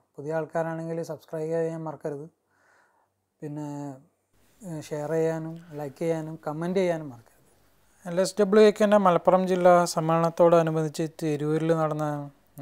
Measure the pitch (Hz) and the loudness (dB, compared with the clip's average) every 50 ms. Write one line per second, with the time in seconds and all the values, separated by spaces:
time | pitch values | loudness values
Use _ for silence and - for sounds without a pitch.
0 | _ _ _ - 139 151 160 160 156 147 - 165 160 165 165 165 165 165 165 170 | _ _ _ -12 -10 -6 -6 -6 -6 -4 -6 -6 -4 -4 -6 -8 -8 -8 -8 -8
1 | 160 - 151 - - _ 165 160 156 160 165 165 165 160 165 160 160 156 143 143 | -8 -10 -12 -14 -12 _ -10 -8 -6 -4 -4 -2 -4 -4 -6 -8 -10 -12 -12 -10
2 | - 156 147 139 151 170 _ _ _ _ _ _ _ _ _ _ _ _ _ _ | -10 -10 -10 -10 -12 -16 _ _ _ _ _ _ _ _ _ _ _ _ _ _
3 | _ _ _ _ _ _ _ _ 160 147 147 147 147 147 143 143 143 143 131 135 | _ _ _ _ _ _ _ _ -14 -12 -10 -10 -10 -10 -10 -10 -12 -12 -14 -16
4 | 147 _ _ _ _ _ _ _ _ _ _ _ 214 175 160 151 147 - 160 147 | _ _ _ _ _ _ _ _ _ _ _ _ -14 -12 -12 -12 -10 -10 -8 -8
5 | 147 147 160 160 160 160 160 160 160 160 165 165 170 175 147 147 147 139 131 - | -6 -4 -2 0 0 0 -2 -4 -8 -10 -12 -14 -16 -16 -12 -12 -12 -12 -8 -6
6 | 170 165 165 160 156 156 160 156 - 156 147 156 170 175 185 196 185 175 165 156 | -4 -4 -2 -4 -6 -10 -12 -10 -10 -8 -6 -6 -6 -4 -2 -2 -2 -2 -2 -4
7 | 156 139 120 117 _ _ _ _ _ _ _ _ _ _ _ _ _ _ _ _ | -8 -12 -16 -18 _ _ _ _ _ _ _ _ _ _ _ _ _ _ _ _
8 | - 180 170 180 190 185 - 214 208 190 208 214 214 214 208 - 214 202 208 208 | -12 -6 -2 -2 -2 -2 0 0 2 4 6 8 8 6 6 4 2 4 4 4
9 | 190 180 170 165 - 180 180 185 185 180 185 180 175 180 175 175 175 170 - 170 | 6 4 4 4 4 4 4 4 2 0 0 4 6 6 8 6 4 2 0 -2
10 | 160 160 165 165 165 165 - - 175 170 170 170 165 160 156 160 156 151 143 - | 0 0 2 2 0 0 2 4 6 6 6 6 4 2 0 -2 -4 -4 -4 -4
11 | 165 156 - - 165 156 147 139 151 151 156 160 160 160 165 160 156 151 151 151 | -6 -6 -6 -6 -4 -4 -2 -2 -2 -2 -2 0 0 0 0 0 0 -2 -2 -4
12 | 151 147 147 143 143 143 - _ _ _ _ 147 | -4 -4 -4 -6 -10 -12 -16 _ _ _ _ -12